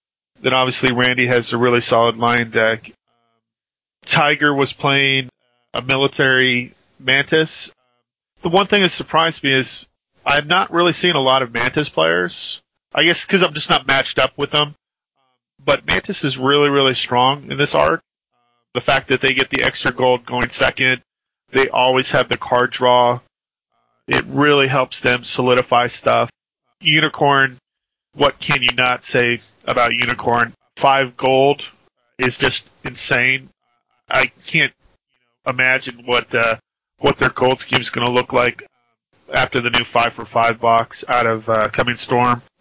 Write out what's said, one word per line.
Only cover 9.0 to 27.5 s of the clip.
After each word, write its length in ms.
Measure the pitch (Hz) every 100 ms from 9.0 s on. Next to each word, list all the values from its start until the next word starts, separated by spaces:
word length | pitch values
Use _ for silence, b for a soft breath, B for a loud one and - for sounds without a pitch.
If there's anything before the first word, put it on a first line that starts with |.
| 139 160 165 160
me 100 | 139
is 340 | 135 123 - - _ _ _
I've 220 | - 143 147
not 260 | 180 196
really 200 | 170 175
seen 240 | 160 175 151
a 60 |
lot 200 | 131 131
of 120 | 123
Mantis 360 | 117 123 151 151
players. 720 | - 160 170 180 - - - _ _ _
I 120 | - 160
guess 200 | 170 -
'cause 160 | 196
I'm 140 | 170 151
just 160 | -
not 160 | 160 -
matched 320 | 135 127 -
up 180 | 131 -
with 140 | 143
them. 240 | 151 147 151 _ _ _ _ _ _ _ _
But 240 | 139 139 -
Mantis 360 | 185 - 196
is 140 | 147 131
really, 320 | 131 147 143
really 240 | 139 135
strong 560 | 127 - 123 127 147 123
in 80 | 135
this 160 | 143
arc. 280 | 151 151 165 - _ _ _ _ _ _ 120
The 60 |
fact 260 | - 135 -
that 140 | 131
they 120 | 135
get 160 | 127 -
the 140 | 123
extra 300 | 127 - 147
gold 320 | 123 127 123 -
going 240 | 123 120
second, 520 | - 127 - 131 127 _ _ _ _ _
they 180 | 131 135
always 420 | - 127 131 131
have 180 | 143 120
the 80 | 123
card 340 | - 123 123
draw. 500 | - 123 123 123 120 - _ _ _ _ _ _ _ -
It 180 | 131 117
really 420 | 135 147 143 135
helps 340 | 139 127 -
them 220 | 127 123
solidify 640 | 120 - 127 123 123 120 120
stuff. 420 | - - 117 117 - _ _ _ _
Unicorn, 760 | 165 151 156 - 143 139 135